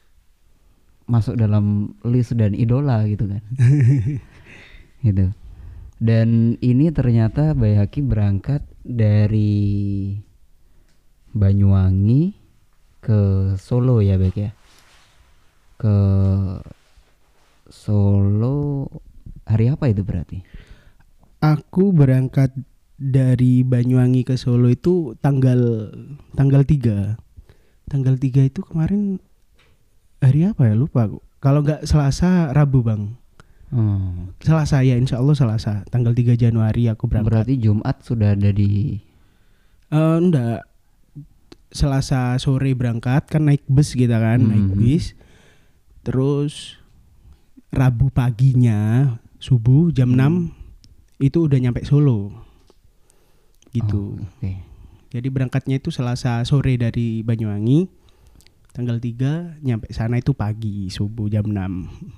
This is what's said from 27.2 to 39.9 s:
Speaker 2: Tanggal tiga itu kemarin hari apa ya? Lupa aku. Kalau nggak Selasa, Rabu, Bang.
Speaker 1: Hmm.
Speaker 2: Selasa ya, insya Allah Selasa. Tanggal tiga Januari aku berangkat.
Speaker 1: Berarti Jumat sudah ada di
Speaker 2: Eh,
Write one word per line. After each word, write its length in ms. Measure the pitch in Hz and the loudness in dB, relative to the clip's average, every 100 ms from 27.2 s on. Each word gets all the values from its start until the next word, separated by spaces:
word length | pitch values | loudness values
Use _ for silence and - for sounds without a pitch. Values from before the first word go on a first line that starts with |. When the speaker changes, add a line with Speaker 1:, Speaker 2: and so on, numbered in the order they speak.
| - - - - _ _ - | -10 -20 -20 -20 _ _ -8
Speaker 2:
Tanggal 300 | 143 131 131 | -4 0 0
tiga 280 | 135 135 | 0 2
itu 180 | 135 - | 0 -2
kemarin 560 | - 165 160 202 202 190 _ _ _ _ _ _ _ _ _ - | -8 -4 -2 -2 -4 -6 _ _ _ _ _ _ _ _ _ 0
hari 260 | 131 143 185 | 2 4 2
apa 160 | 220 | 2
ya? 120 | 120 107 | 2 2
Lupa 320 | 151 131 107 | 0 0 -2
aku. 100 | - - _ | -4 -18 _
Kalau 240 | 139 143 | 0 2
nggak 220 | 147 151 | 0 -2
Selasa, 680 | 151 151 139 - 175 185 160 | 0 0 2 0 0 2 2
Rabu, 300 | 147 143 131 | 2 2 2
Bang. 360 | 117 104 104 117 _ _ - - - | 0 -2 -6 -10 _ _ -20 -20 -8
Speaker 1:
Hmm. 680 | 123 107 98 95 87 92 - | -2 0 0 -4 -8 -12 -8
Speaker 2:
Selasa 460 | - 160 143 139 | 0 0 2 2
ya, 100 | 131 | 2
insya 240 | 120 131 120 | 2 0 0
Allah 140 | 135 | 0
Selasa. 540 | 147 120 110 - 104 - | 2 2 0 -4 -6 -4
Tanggal 240 | 123 117 | -2 0
tiga 240 | 120 120 117 | 0 2 2
Januari 500 | 117 113 110 110 117 | 2 2 0 0 -2
aku 220 | 110 120 | -2 -2
berangkat. 240 | 110 107 110 | -2 0 0
Speaker 1:
Berarti 120 | 110 135 | 0 0
Jumat 420 | 110 104 127 - | 2 0 -2 -6
sudah 340 | - 117 104 101 | -6 0 0 2
ada 160 | 101 | 2
di 480 | 101 101 101 98 101 - _ _ _ _ _ _ _ | 2 0 0 -2 -6 -12 _ _ _ _ _ _ _
Speaker 2:
Eh, 300 | - | -4